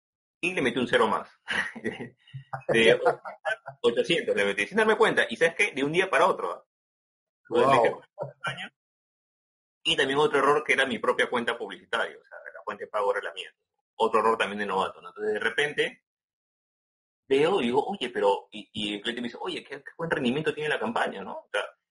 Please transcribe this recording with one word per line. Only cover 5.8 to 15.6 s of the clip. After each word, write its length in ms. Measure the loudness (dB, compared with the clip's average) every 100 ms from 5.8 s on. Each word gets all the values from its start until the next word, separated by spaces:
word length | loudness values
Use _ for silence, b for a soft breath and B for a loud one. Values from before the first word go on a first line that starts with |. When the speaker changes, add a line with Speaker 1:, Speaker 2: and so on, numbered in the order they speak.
Speaker 1:
un 80 | 0
día 180 | 2 2
para 180 | 4 2
otro, 240 | 2 -4
¿ah? 140 | -8 _ _ _ _ _ _ _ _ -4
Lo 120 | 2
Speaker 2:
Wow. 100 | 4
Speaker 1:
dejé 200 | 4 4
con 100 | -2
la 320 | -12 -14 -14
campaña. 400 | -10 -10 -10 -14 _ _ _ _ _ _ _ _ _ _ _
Y 120 | -2 2
también 240 | 2 4
otro 200 | 4 4
error 240 | 4 2
que 100 | 2
era 120 | 2 2
mi 140 | 0
propia 300 | 0 2 2
cuenta 280 | 0 -2 -4
publicitaria, 580 | -6 -12 -4 -2 -2 -6
o 60 | _
sea, 120 | -20 -18
la 80 | -14
fuente 220 | -10 -10 -6
de 40 |
pago 200 | -2 0
era 100 | 0
la 100 | -4
mía. 200 | -10 -16 _ _ _ _ -2
Otro 240 | 2 4
error 180 | 2 2
también 220 | 0 -2
de 60 | -2
novato, 360 | -2 -2 -6
¿no? 80 | -16
Entonces, 240 | -6 -4
de 60 | 0
repente, 640 | -2 0